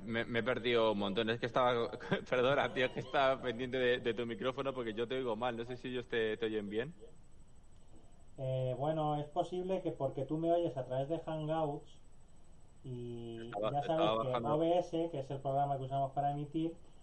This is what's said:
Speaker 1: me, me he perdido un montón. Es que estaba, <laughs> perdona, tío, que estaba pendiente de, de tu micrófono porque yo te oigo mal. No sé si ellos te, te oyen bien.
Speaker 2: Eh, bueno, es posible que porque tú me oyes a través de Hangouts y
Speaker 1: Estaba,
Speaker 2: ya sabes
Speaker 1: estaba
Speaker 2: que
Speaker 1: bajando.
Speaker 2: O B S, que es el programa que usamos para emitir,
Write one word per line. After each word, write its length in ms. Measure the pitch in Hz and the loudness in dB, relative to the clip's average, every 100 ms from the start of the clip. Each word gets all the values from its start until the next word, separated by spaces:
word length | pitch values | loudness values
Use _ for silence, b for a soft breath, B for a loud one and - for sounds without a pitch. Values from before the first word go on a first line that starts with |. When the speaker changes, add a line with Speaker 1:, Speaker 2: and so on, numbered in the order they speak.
Speaker 1:
me, 220 | 95 113 117 | -4 -4 -2
me 140 | 120 | 0
he 40 | |
perdido 480 | 113 123 120 117 110 | 0 0 2 4 4
un 60 | 104 | 4
montón. 320 | 101 98 110 | 0 0 0
Es 100 | 117 | 0
que 60 | 123 | 0
estaba, 440 | 135 123 120 117 | 2 4 4 0
<laughs> 380 | - - 196 - | -4 -2 -2 0
perdona, 440 | 127 123 139 120 | 4 4 4 2
tío, 180 | 127 127 | 2 0
que 80 | - | 0
estaba 420 | - 151 135 135 | -2 4 4 4
pendiente 360 | 123 117 127 131 | 0 -4 -2 2
de, 220 | 123 123 | 4 4
de 140 | 117 | 2
tu 120 | 113 117 | 0 -2
micrófono 480 | 113 120 127 131 | -2 -2 -2 -2
porque 200 | 135 117 | -2 -2
yo 140 | 104 117 | -2 -2
te 80 | 131 | -2
oigo 220 | 127 107 | -2 0
mal. 180 | 123 117 | 0 -2
No 80 | |
sé 140 | 120 123 | -4 -6
si 100 | 131 | -6
ellos 180 | 123 117 | -6 -2
te, 260 | 120 110 107 | 2 2 2
te 100 | 110 | 0
oyen 240 | 107 101 | 0 -2
bien. 240 | 104 131 170 - - - - - - - - - - - - - - | -2 -4 -6 -16 -18 -18 -18 -18 -18 -18 -18 -18 -16 -18 -18 -16 -6
Speaker 2:
Eh, 380 | 131 131 127 127 | 0 2 0 0
bueno, 380 | 151 160 151 147 | 0 2 2 0
es 120 | 143 | 0
posible 540 | 180 160 180 180 185 | 0 0 0 0 0
que 100 | 165 | 0
porque 340 | - 135 139 131 | -2 -2 -2 -2
tú 120 | 156 | 0
me 140 | 165 | 4
oyes 240 | 170 170 - | 4 4 0
a 100 | 107 | -2
través 220 | 131 139 | -2 0
de 120 | 165 | -2
Hangouts 800 | - 160 151 156 156 147 - - - - - - - - - - | -4 -4 0 0 0 -2 -8 -16 -18 -18 -18 -18 -18 -18 -18 -14
y 640 | 131 123 120 120 117 113 113 | -10 -8 -8 -8 -8 -8 -6
Speaker 1:
Estaba, 260 | 104 107 | -2 0
Speaker 2:
ya 100 | 143 | 2
sabes 180 | 143 160 | 2 4
Speaker 1:
estaba 200 | 107 110 | 4 4
Speaker 2:
que 40 | 113 | 2
Speaker 1:
bajando. 280 | 123 113 123 | 0 2 4
Speaker 2:
O 20 | |
B 200 | 165 175 | 4 4
S, 320 | - 165 170 | 2 0 0
que 100 | 147 | -2
es 120 | 131 | -4
el 80 | 139 | -4
programa 380 | 139 139 143 139 | 0 2 2 0
que 60 | |
usamos 280 | 131 139 135 | -2 0 0
para 200 | 143 143 | 0 0
emitir, 440 | 147 143 165 165 170 b b | 0 -2 -2 -2 -4 b b